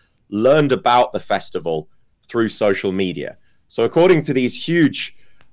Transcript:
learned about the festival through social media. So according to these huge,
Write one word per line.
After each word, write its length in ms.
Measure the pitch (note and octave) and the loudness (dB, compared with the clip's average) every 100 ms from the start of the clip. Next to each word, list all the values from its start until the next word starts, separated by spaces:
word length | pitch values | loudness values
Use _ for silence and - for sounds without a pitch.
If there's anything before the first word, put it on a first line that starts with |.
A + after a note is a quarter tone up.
| _ _ - | _ _ -10
learned 420 | G2+ A#2+ D3+ D3 | 0 4 4 2
about 400 | A#2+ A#2+ B2 A#2+ | 0 2 2 2
the 80 | G2 | -2
festival 680 | - G2 - F2+ D#2+ D#2 - _ _ _ - | -4 -6 -4 -8 -6 -6 -8 _ _ _ -8
through 220 | A#2 A2 | -2 -2
social 420 | - G#2+ G2 G2+ | 0 0 0 -2
media. 440 | F#2+ F#2+ D#2 - - _ _ _ | -2 -4 -4 -10 -14 _ _ _
So 140 | - | -2
according 380 | A#2 E3 F3+ E3 | 0 4 2 2
to 100 | - | 0
these 340 | C3+ B2 - - | -2 -2 -4 -2
huge, 480 | E3+ C#3+ G2+ - - - - - | 2 2 0 -12 -14 -20 -20 -20